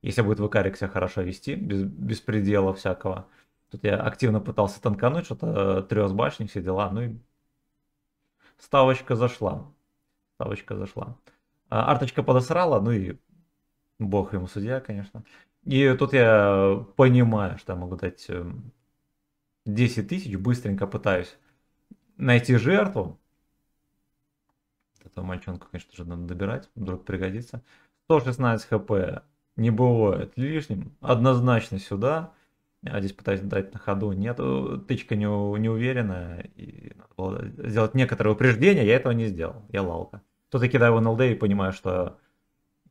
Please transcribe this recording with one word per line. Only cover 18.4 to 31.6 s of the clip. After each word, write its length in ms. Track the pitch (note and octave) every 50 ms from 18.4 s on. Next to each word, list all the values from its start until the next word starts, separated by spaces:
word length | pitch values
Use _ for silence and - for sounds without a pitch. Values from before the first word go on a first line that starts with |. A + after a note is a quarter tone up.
| F2 F2 - - - A#2+ - _ _ _ _ _ _ _ _ _ _ _ _ _ _ _ _ _ _
десять 440 | A2 G#2 G#2+ B2 A#2+ - - G2 -
тысяч, 260 | F3 F#3 F#3+ B2+ G2 F#2
быстренько 500 | F#2+ A#2+ B2 A#2+ - G#2+ G2 G2 G2+ G2
пытаюсь 500 | - G#2+ F#2+ G#2 F#2+ F2+ F2+ - - _ _ _ _ _ _ _ _ _ _ _ - _ _ _ _ _
найти 400 | - C3 B2 A#2+ A#2+ - B2+ A#2+
жертву. 640 | A2+ C3+ F#3 G3+ G#3 F#3 - - F#2+ E2+ - _ _ _ _ _ _ _ _ _ _ _ _ _ _ _ _ _ _ _ _ _ _ _ _ _ _ _ _ _ _ _ _ _ _ _ _ _ _
Этого 200 | - _ - F#2
мальчонку, 420 | F#2 F#2 F2+ - - F2+ F2 - -
конечно 220 | - F2 - _ _
же, 100 | - F2
надо 180 | E2+ F2 E2+ F2
добирать, 460 | E2+ F2+ F2 G2 F#2+ - - - _ _
вдруг 300 | A#2 G#2 F#2 F2+ F2+ -
пригодится. 560 | - F#2+ F#2 F#2 F#2+ F#2+ A2+ B2 - - A#2+ _ _ _ _ _ _ _ _ _
Сто 140 | _ D#3+ D3+
шестнадцать 480 | B2 B2+ B2 - C3 A#2+ A2+ A2 - -
Х 100 | - G#2+
П 420 | - - G#2+ G2 F#2+ - - - - _ _ _ _ _ _ -
не 120 | A2+ A#2
бывает 640 | A2 G#2+ B2+ B2 B2 A2+ A2 G2+ F#2 - F#2+ - _ -
лишним, 580 | B2+ C#3+ D#3 D#3+ D3 - G#2+ F#2+ - - - _
однозначно 760 | - - B2 A#2 A#2+ C3 C3 B2 A#2+ B2+ B2 A2+